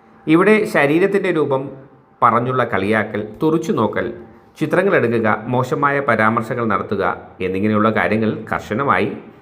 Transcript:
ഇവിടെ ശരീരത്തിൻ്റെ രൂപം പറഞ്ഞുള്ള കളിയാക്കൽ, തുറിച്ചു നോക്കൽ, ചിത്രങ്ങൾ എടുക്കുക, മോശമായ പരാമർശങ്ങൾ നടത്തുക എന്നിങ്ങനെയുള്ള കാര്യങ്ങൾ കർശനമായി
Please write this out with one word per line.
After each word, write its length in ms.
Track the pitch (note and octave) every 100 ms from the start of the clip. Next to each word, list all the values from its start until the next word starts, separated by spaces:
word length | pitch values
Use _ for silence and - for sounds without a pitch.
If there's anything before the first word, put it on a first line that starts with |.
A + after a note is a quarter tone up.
| - - -
ഇവിടെ 220 | D#3+ F#3+ G#3+ -
ശരീരത്തിൻ്റെ 580 | E3 C#3 D#3 F#3+ G3 F#3+ D#3+
രൂപം 240 | C#3 C3+ C#3+ - - - _ -
പറഞ്ഞുള്ള 400 | B2 A2+ B2 B2+ A#2
കളിയാക്കൽ, 480 | G2 F#2+ G#2+ G2+ G#2 G#2 -
തുറിച്ചു 300 | D#3+ E3 E3 E3
നോക്കൽ, 300 | G#2+ - - - - - - -
ചിത്രങ്ങൾ 360 | D3 E3 F#3+ E3
എടുക്കുക, 380 | A#2 A#2 G#2+ G#2 A2+
മോശമായ 420 | B2 B2+ D3 C#3+ C#3+ C#3
പരാമർശങ്ങൾ 580 | A2 A2 A#2 A2+ A#2+ A#2
നടത്തുക 300 | F#2+ - G2+ F#2 - - - F#2
എന്നിങ്ങനെയുള്ള 440 | F#2+ G#2+ G#2+ A2 G#2+
കാര്യങ്ങൾ 340 | F2+ A#2 A2 D#3 -
കർശനമായി 580 | - - G#2+ C#3 F#2 - G#2+ - -